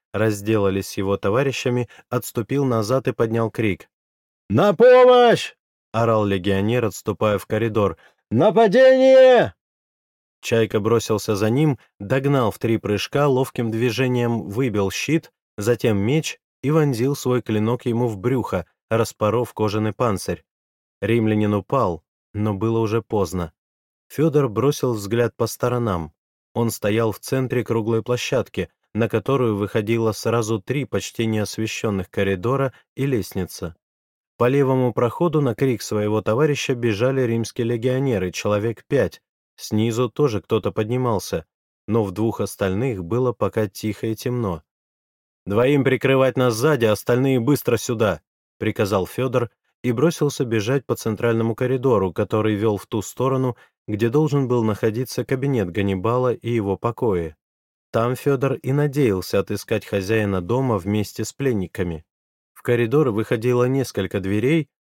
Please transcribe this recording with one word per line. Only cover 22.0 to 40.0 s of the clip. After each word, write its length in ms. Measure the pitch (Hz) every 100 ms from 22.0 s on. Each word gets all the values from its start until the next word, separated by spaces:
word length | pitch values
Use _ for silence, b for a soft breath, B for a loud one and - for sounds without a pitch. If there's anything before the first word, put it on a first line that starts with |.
| - _ _
но 200 | 104 107
было 260 | 98 113 113
уже 220 | 110 113
поздно. 500 | - 107 87 92 82 - _ _ _ _ _
Федор 400 | - 160 143 131
бросил 460 | 104 135 147 131
взгляд 420 | 110 98 117 117 -
по 100 | 113
сторонам. 640 | - 123 123 117 87 76 - _ _ _
Он 160 | 117 117
стоял 420 | - 104 110 113
в 80 | -
центре 440 | - 131 127 120
круглой 380 | 110 117 110 113
площадки, 680 | 107 123 - 127 - - 90 _ _
на 140 | 107 117
которую 480 | 113 117 135 120 101
выходило 560 | 101 113 104 117 113
сразу 480 | 104 117 117 107 113
три 240 | - 139
почти 420 | 131 98 - - 113
неосвещенных 840 | 110 101 - 110 - 113 98 90
коридора 640 | - 98 92 117 131 135 b b
и 120 | - 139
лестница. 720 | 120 90 98 90 - 85 - _ _ _ _ _ -
По 60 | 123
левому 440 | 139 131 131 123
проходу 480 | - 120 - 170 151
на 140 | 139
крик 280 | 110 135 113
своего 380 | - 107 104 107
товарища 540 | 104 113 151 139 -
бежали 460 | 123 117 98 127 135
римские 420 | 123 117 110 -
легионеры, 680 | 117 120 123 127 139 104 90
человек 520 | - 104 104 113 110 _
пять. 340 | 139 90 - _ _ _ -
Снизу 540 | - 107 117 113